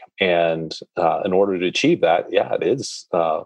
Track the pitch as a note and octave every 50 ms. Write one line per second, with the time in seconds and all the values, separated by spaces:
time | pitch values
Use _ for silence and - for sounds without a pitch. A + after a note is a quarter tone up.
0 | - - _ - G2 F2+ F2 E2+ E2+ E2 E2 E2 D#2+ D#2 - - - - _ F2+
1 | F2 D#2+ D#2+ - - G2 F#2 F#2+ G2+ G2+ F#2+ F2 F2+ F2+ F2+ - - D3 F3 G2
2 | - D#2+ E2+ - - - F2 G2 G#2 - - - - - B2 C#3 G#2+ - - -
3 | - _ - F2 E2 D#2+ D#2 E2+ -